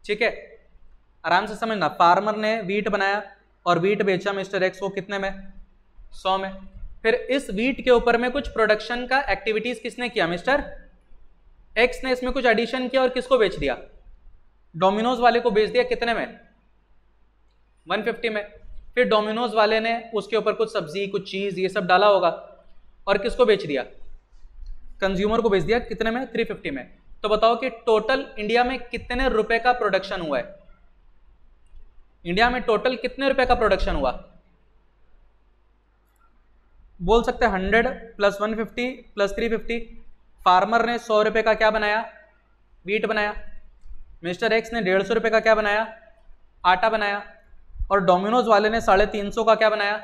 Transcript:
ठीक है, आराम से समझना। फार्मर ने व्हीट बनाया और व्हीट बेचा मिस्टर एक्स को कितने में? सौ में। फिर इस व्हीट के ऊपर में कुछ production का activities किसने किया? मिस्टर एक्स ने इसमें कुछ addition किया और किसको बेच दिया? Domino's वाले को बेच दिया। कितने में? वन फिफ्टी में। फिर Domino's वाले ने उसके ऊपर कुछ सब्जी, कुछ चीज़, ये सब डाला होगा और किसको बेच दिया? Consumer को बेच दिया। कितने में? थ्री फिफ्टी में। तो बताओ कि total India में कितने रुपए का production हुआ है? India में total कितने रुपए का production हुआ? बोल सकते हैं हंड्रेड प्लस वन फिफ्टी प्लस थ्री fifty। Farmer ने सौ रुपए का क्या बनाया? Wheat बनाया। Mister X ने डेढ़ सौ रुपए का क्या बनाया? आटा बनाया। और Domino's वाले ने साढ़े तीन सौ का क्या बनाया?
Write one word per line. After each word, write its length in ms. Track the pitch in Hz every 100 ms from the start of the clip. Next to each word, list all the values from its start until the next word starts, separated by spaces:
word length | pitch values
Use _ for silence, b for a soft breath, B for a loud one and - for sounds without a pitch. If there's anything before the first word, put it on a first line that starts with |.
ठीक 180 | - 208
है, 80 | 226 - - - _ _ - - _ _
आराम 220 | 160 175 208
से 80 | 208
समझना। 320 | 226 214 151
फार्मर 460 | - 170 185 208 214
ने 240 | 214 226
व्हीट 260 | 180 202 202
बनाया 340 | 196 196 208 202 - _ _ 175
और 120 | 170
व्हीट 240 | 190 208
बेचा 300 | 202 185 202
मिस्टर 300 | 196 190 196
एक्स 180 | 185 185
को 80 | 196
कितने 280 | 196 180 202
में? 140 | 196 196 190 - - _ _ - -
सौ 240 | - 190 190
में। 140 | 190 196 - - - -
फिर 120 | 226
इस 360 | 247 - 269 277
व्हीट 340 | 196 247 -
के 60 | 226
ऊपर 260 | 240 233 233
में 140 | 247
कुछ 180 | 285 -
production 580 | - 214 214 - 240 247
का 140 | 262 285
activities 500 | 196 226 220 226 233
किसने 280 | 240 226 247
किया? 180 | 226 165
मिस्टर 380 | 175 254 285 - - - _ _ - - _ _ - - -
एक्स 260 | 247 -
ने 80 | 262
इसमें 200 | 247 247
कुछ 140 | 277 240
addition 420 | 220 233 262 247
किया 140 | 262
और 60 | 254
किसको 300 | 254 233 254
बेच 180 | 202 -
दिया? 200 | 143 117 - - - - - - - _ _
Domino's 440 | 160 185 202 233 247
वाले 220 | 240 233
को 100 | 240
बेच 200 | 208 208
दिया। 120 | 240
कितने 300 | 247 233 233
में? 260 | 214 127 - - _ _ _ _ _ _ _ _ _ _ _ _ _ 156
वन 160 | 196
फिफ्टी 260 | 226 - 226
में। 140 | 208 208 - - - -
फिर 140 | - 247
Domino's 440 | 214 214 220 240
वाले 240 | 220 214 220
ने 120 | 226 233 -
उसके 220 | 208 196 220
ऊपर 160 | 208
कुछ 200 | 208 220
सब्जी, 340 | 214 156 180 202
कुछ 240 | 202 190
चीज़, 300 | 190 202 180
ये 80 | 185
सब 180 | 196 185
डाला 200 | 180 208
होगा 240 | 196 175 - - - - - - _ -
और 120 | 202
किसको 260 | 233 -
बेच 200 | 240 196
दिया? 180 | 156 135 123 - - - _ - - - - - - -
Consumer 400 | 190 185 208 226
को 100 | 226
बेच 120 | 190
दिया। 160 | 160 -
कितने 300 | - 220 226
में? 160 | 233 269
थ्री 120 | 226
फिफ्टी 260 | 220 190 165
में। 180 | 135 - - - -
तो 60 | 214
बताओ 280 | 208 226 233
कि 140 | 262 - -
total 400 | 214 220 262 277 -
India 260 | 208 233
में 140 | 247 262
कितने 480 | 247 233 - 247 262
रुपए 300 | 220 214 226
का 140 | 240
production 480 | 240 208 190 190 196
हुआ 180 | 165 131
है? 160 | 117 - - - _ _ _ _ - _ - _ _ - - - - _
India 260 | - 180 240
में 100 | 240
total 340 | - 214 247 254
कितने 320 | 254 - 269
रुपए 180 | 269 247
का 80 |
production 420 | 240 214 190 196 165
हुआ? 160 | 131 120 - - _ _ _ _ _ _ _ - _ _ _ _ _ _ _ _ _ _ _ _ _ _ _ _ - -
बोल 220 | 180 226
सकते 220 | 233 247
हैं 80 | 233
हंड्रेड 360 | 190 190 220 247 277 - -
प्लस 220 | 202 196
वन 140 | 208
फिफ्टी 340 | 220 220 - 247 269 -
प्लस 180 | - 202
थ्री 160 | 196 233
fifty। 300 | 220 220 233 226 - - - _ _
Farmer 440 | 190 180 196 233 226
ने 120 | 240
सौ 220 | - 214
रुपए 200 | 214 220
का 120 | 220
क्या 160 | 214 220
बनाया? 300 | 214 208 214 226 - _ _ _ _ _ _
Wheat 220 | 170 214 202
बनाया। 280 | 214 208 208 - - - - - - - -
Mister 280 | 165 180 226
X 200 | 220 220
ने 80 | 233
डेढ़ 200 | 185 190
सौ 120 | 196
रुपए 160 | 226 226
का 100 | 220
क्या 140 | 220
बनाया? 320 | 214 214 208 220 - - - - - - _
आटा 240 | 180 185 226
बनाया। 340 | 220 208 202 - - _ - - - -
और 140 | 196 185
Domino's 420 | 180 202 247 226
वाले 200 | 202 214
ने 120 | 226
साढ़े 260 | 226 196 208
तीन 220 | 214 202
सौ 140 | 226
का 100 | 220
क्या 160 | 220 220
बनाया? 260 | 214 202 214